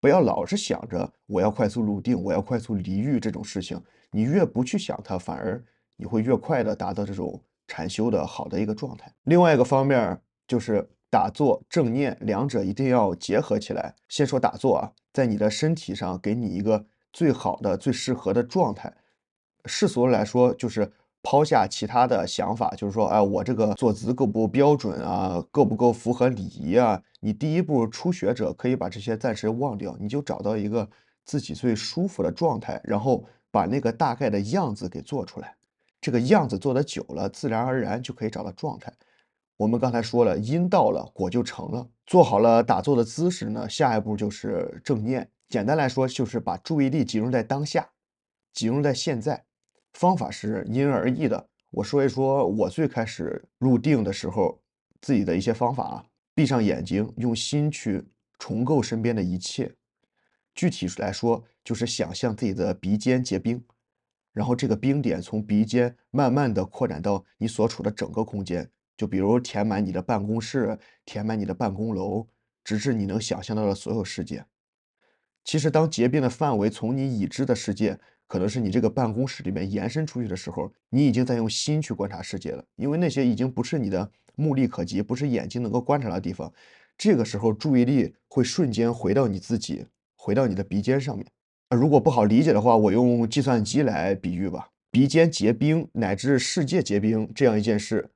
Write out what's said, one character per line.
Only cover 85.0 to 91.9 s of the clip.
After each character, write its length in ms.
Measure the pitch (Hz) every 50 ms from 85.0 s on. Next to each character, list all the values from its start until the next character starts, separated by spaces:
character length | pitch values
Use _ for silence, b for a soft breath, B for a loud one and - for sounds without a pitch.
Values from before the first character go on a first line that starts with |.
不 140 | - 110 123
是 120 | 123 147
眼 200 | 143 123 110 -
睛 140 | 87 - 123
能 100 | 123 110
够 80 | 104 123
观 220 | 120 - 143 147
察 80 | 131 110
的 100 | 87 95
地 140 | 90 85 95
方。 180 | - 78 80 b b b b b b b b b
这 180 | b - 208 196
个 80 | 131 113
时 120 | - -
候 140 | 107 104 113 107
注 220 | 110 - 156 139
意 80 | 123 123
力 300 | 123 143 135 104 - - _ _
会 160 | _ - 139 123
瞬 280 | 123 - - 175 131
间 200 | 110 107 113 117
回 220 | 120 117 - 90 98
到 140 | 135 135
你 100 | 117 98
自 200 | 92 - - 117
己， 280 | 110 - - 76 - - - _ _ _ _ _
回 180 | _ - - 101
到 140 | 123 135
你 80 | 117 95
的 80 | 95 98
鼻 180 | 95 92 101
尖 180 | 101 123 127 139
上 160 | 127 127 117
面。 120 | 101 92 _ _ _ _ _ _ _ _ _
呃， 80 | 123
如 120 | 120 127
果 100 | 156